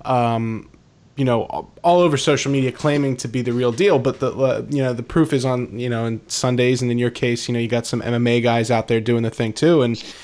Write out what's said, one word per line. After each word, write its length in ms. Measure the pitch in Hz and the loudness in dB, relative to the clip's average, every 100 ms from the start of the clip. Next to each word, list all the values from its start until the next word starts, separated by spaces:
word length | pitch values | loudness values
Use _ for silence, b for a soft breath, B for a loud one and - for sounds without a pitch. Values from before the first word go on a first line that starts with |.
um, 640 | - 127 120 117 113 110 - - _ _ _ | -2 0 2 0 -4 -6 -12 -20 _ _ _
you 100 | - | -2
know, 440 | 131 117 - 76 - - | 0 0 -2 -6 -10 -2
all 160 | 170 175 | 2 4
over 160 | 175 139 | 4 2
social 340 | - 135 139 | 2 0 0
media 220 | 139 127 | 0 -2
claiming 440 | 123 151 147 139 131 | -2 0 0 0 -2
to 100 | 127 | -4
be 120 | 123 | -4
the 100 | 123 | -2
real 180 | 120 123 | 0 0
deal, 280 | 117 202 143 | 2 4 4
but 200 | 127 - | 2 -2
the, 140 | 127 | -4
uh, 300 | - 131 120 117 | 0 0 0 -2
you 120 | 143 | -2
know, 100 | 131 | -2
the 100 | 120 | -4
proof 300 | 120 165 160 | -2 0 2
is 120 | 139 | 0
on, 340 | 131 127 120 107 | 0 -2 -4 -6
you 100 | 123 | -4
know, 180 | 117 117 | -2 -2
in 140 | 113 - | -6 -8
Sundays, 560 | - 127 123 123 127 | -4 0 2 2 2
and 80 | 123 | 0
in 80 | 120 | 0
your 120 | 120 | -2
case, 380 | - 123 120 - | 0 -2 -2 -2
you 60 | |
know, 60 | 120 | -4
you 80 | 117 | -2
got 180 | 117 - | -2 -2
some 160 | 120 | -4
M 120 | 113 | -2
M 120 | 120 120 | 0 2
A 140 | 120 | 2
guys 300 | 117 117 113 | 2 2 2
out 180 | 117 - | 0 0
there 120 | 113 | 0
doing 220 | 113 117 | 2 0
the 80 | 113 | -2
thing 220 | - 113 | -2 -4
too, 300 | - 156 165 | 2 4 4
and, 200 | 120 117 B B | 2 -2 B B